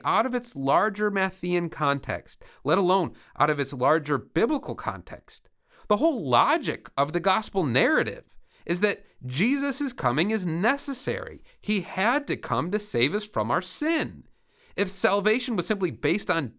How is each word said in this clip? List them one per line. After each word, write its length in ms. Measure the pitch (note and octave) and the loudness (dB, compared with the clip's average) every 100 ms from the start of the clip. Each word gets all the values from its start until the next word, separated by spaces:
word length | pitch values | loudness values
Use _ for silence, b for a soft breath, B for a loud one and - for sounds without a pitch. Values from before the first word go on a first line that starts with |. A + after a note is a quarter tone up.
out 220 | - F3+ B3 | 0 0 0
of 80 | |
its 220 | A#3+ A#3+ C#3+ | -2 -6 -4
larger 540 | C3+ D#3 G#3 G3+ G#3 | 2 2 2 0 -2
Matthean 600 | G3+ F#3+ F#3 F3+ F3 E3+ | 0 -2 -2 -2 0 0
context, 760 | - D3 C#3+ - F2 - - B B | -2 0 0 -2 -6 -6 -20 B B
let 140 | - F3+ | 0 2
alone 360 | F3+ F#3+ D3+ B B B | 4 4 2 B B B
out 100 | D3 | 0
of 120 | D3 | 2
its 120 | C#3 | -2
larger 460 | C3 B2+ D#3+ C#3+ C#3 | 0 2 2 2 -2
biblical 560 | - - A#3 D4+ - | -2 0 2 0 -4
context. 760 | A#2 - F#2+ - E2 - - _ _ b b b | -8 -6 -8 -10 -16 -16 -20 _ _ b b b
The 120 | G#3 | 2
whole 240 | D#4 C4+ | 2 2
logic 680 | C#3+ B2 F3+ D#4+ G#3 - - - | 4 4 6 2 0 -6 -6 -2
of 140 | C#3+ | 0
the 80 | E3 | 0
gospel 440 | E3+ G3 G#3+ G3 | 2 0 0 -2
narrative 720 | D#3 A#2+ A3+ D#4 A#2+ G2 - - b b b | 0 2 4 2 0 -6 -14 -20 b b b
is 140 | F3 | 0
that 260 | G#3 F#3 b b | 0 -2 b b
Jesus' 680 | B2+ B2+ A3 C#4 C#4+ C4+ C#4+ | -8 0 2 2 0 -2 -4
coming 360 | - B2+ B2+ F#3+ | -2 0 2 0
is 140 | A3 | 0
necessary. 960 | F3+ D#3+ G3+ C#4 - C4 - G2+ - D#2+ b b | -2 0 0 0 -2 -2 -2 -4 -6 -14 b b
He 220 | - G#3 | -4 -4
had 440 | E3 - G3+ C#4 C#4+ | -2 -2 0 0 -2
to 100 | - | -6
come 340 | - A#2+ D#3+ | -2 -2 0
to 60 | G3+ | -2
save 360 | G#3 A#2 C3 | -2 0 2
us 100 | F#3+ | 0
from 260 | G#3 - G#2+ | -4 -4 0
our 120 | C#3 | 0
sin. 640 | - - D4+ E4 C#3+ D#2 - b b b b b | -2 -4 -2 0 -2 -8 -20 b b b b b
If 140 | F#3 | -2
salvation 640 | - G#3 G3+ F#3+ A#3 B3 G#3+ | 0 2 2 2 0 0 -2
was 100 | - | 0
simply 240 | G3+ F#3 | 0 0
based 400 | A2+ D3+ G3 - | 0 0 0 0
on 240 | E3 C3+ | 0 -2